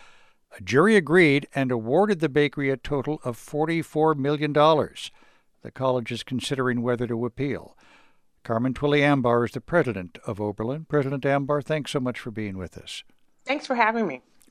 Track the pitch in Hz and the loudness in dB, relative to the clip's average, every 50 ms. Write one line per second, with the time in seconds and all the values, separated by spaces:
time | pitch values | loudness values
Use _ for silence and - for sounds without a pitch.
0 | - - - - - _ _ _ _ _ - - 101 92 110 135 170 214 220 202 | -20 -20 -20 -20 -20 _ _ _ _ _ -20 -16 -6 2 4 4 6 6 6 4
1 | 160 135 160 185 175 147 139 143 139 - - 139 135 127 123 117 110 113 135 175 | 4 6 6 6 8 6 6 4 0 -2 -4 -2 -2 0 -2 -2 -2 0 2 2
2 | 202 208 202 160 160 151 131 147 147 143 - 151 143 135 135 123 - - 147 139 | 4 2 2 0 -2 0 2 2 2 2 0 -4 -2 -2 -4 -4 -4 -4 -4 -4
3 | 120 147 151 - - 127 117 - - - - 147 156 160 165 165 151 - - 151 | -2 -4 -6 -6 -6 -8 -8 -8 -12 -8 -4 -2 -2 0 -2 -4 -4 -4 0 2
4 | 156 156 156 143 131 143 151 143 151 147 143 147 147 156 160 147 110 - - - | 2 2 2 2 0 -2 0 0 -2 0 4 6 6 6 6 4 2 -2 -6 -14
5 | - - - _ - - _ _ _ _ _ _ _ - - - 131 131 127 127 | -16 -16 -16 _ -20 -20 _ _ _ _ _ _ _ -16 -8 -4 -2 -2 -2 -2
6 | 117 - 123 113 - - 135 120 - - 143 131 127 127 120 120 117 123 123 117 | -4 -6 -8 -10 -8 -8 -8 -8 -6 -6 -4 -2 -2 -2 -2 -2 -2 -2 -2 -2
7 | 123 117 120 113 120 120 - - 135 143 117 82 - - _ _ _ _ - _ | -2 -4 -4 -4 -6 -6 -6 -6 -6 -6 -6 -8 -10 -16 _ _ _ _ -20 _
8 | _ _ _ _ _ _ _ _ _ - 117 113 123 131 123 - 147 147 147 147 | _ _ _ _ _ _ _ _ _ -2 -2 0 0 0 -2 0 0 2 4 4
9 | 143 143 143 139 120 120 120 120 120 107 - 127 - - 170 175 156 127 107 95 | 4 4 4 4 4 2 2 2 2 0 -4 -10 -8 -2 0 0 0 0 -2 -6
10 | 90 85 - - - - 107 92 104 104 98 - 110 117 135 156 160 - - 147 | -8 -12 -16 -14 -10 -10 -6 -4 -4 -6 -4 -4 -6 -6 -6 -8 -6 -2 0 0
11 | 135 135 139 139 123 139 139 143 139 135 147 147 135 - 156 156 131 - - 147 | 0 0 -4 -2 0 0 0 0 0 0 -2 -2 -2 -2 -4 -4 -4 -4 -4 -2
12 | 127 127 117 - - 123 104 110 107 101 95 95 90 82 - - - - - - | -2 -2 -6 -6 -10 -10 -8 -6 -6 -6 -6 -8 -10 -10 -12 -16 -16 -14 -16 -16
13 | - - _ _ _ _ _ _ _ - 269 294 - - 262 240 226 214 226 233 | -16 -20 _ _ _ _ _ _ _ -6 -6 -6 -4 -4 0 2 2 2 2 0
14 | 220 170 131 127 _ _ _ _ _ _ | -2 -4 -4 -8 _ _ _ _ _ _